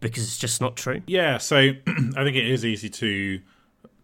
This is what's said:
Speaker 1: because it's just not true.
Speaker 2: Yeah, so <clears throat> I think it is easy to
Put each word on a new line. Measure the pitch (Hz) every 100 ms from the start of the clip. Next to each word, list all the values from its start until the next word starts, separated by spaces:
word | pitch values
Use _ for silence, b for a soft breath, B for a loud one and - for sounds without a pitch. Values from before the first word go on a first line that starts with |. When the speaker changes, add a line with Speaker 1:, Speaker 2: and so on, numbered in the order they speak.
Speaker 1:
because | 117 117
it's | 110 -
just | 120 -
not | 123 117
true. | 127 131 175
Speaker 2:
Yeah, | 185 160 120
so | - 147
<clears throat> |
I | 135 135 - 151 135 131
think | 143 131
it | 113
is | 131
easy | 113 104 107
to | - 110 98 98 95 b b b b - _